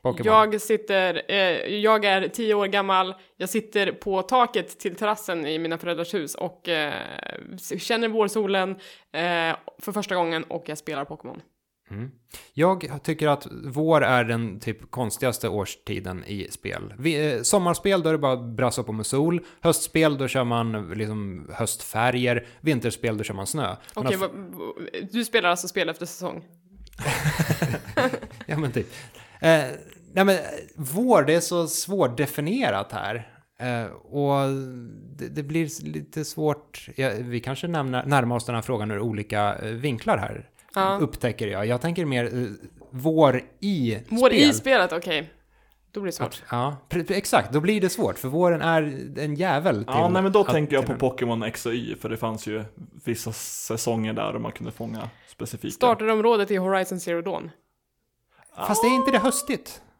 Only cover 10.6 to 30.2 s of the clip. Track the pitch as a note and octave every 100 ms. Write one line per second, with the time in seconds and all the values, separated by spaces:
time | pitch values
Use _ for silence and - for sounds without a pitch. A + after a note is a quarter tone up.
10.6 | - D3+ - D3 C#3+ D#3 B2+ - - _
11.6 | _ _ _ G2 B2+ - _ - - -
12.6 | E3+ F#3 D#3 C#3+ - D#3 D3+ C#3+ - A#2
13.6 | C#3 C3 D#3+ D#3 B2 B2+ A#2 A#2 A#2 F#2+
14.6 | - G#2+ - B2+ A2+ - B2+ A2+ A#2 G#2
15.6 | F#2+ - - G2 F#2+ F2+ - G2+ - -
16.6 | G2 F2 G2+ G2+ D3 D3 D3+ B2 - G#3
17.6 | F3 E3+ G3 F#3+ D#3+ D#3 C#3+ B2+ A#2+ A2+
18.6 | B2+ A#2+ A2+ A2 G#2 C3+ D#3+ F3 - -
19.6 | E3+ E3 - D#3+ D#3 C#3 C3 C3+ A#2+ A#2
20.6 | A#2 A2 F2 G#2 G#2+ G#2+ G2+ F2+ D2 -
21.6 | A2+ - - A2 B2 B2 B2 A#2 - -
22.6 | D3+ C3 A#2 - A#2 G#2+ G#2 G2 G2 D#3
23.6 | G#2+ - - G#3+ A3 F#3+ F#3+ G3 F#3 F2
24.6 | E2+ - - - F#3+ A3+ A3 A3+ F3+ F3
25.6 | F#3 G3 D#3+ E3 E3+ - F3+ F3 - _
26.6 | _ - - - C#3+ - D3 D3+ D#3 E3
27.6 | C#3+ G#2+ - - B3+ B3+ - - - D#3
28.6 | C#3+ A#2+ F#2 - - - - - D#3+ D#3+
29.6 | C3 D3 - - - F3+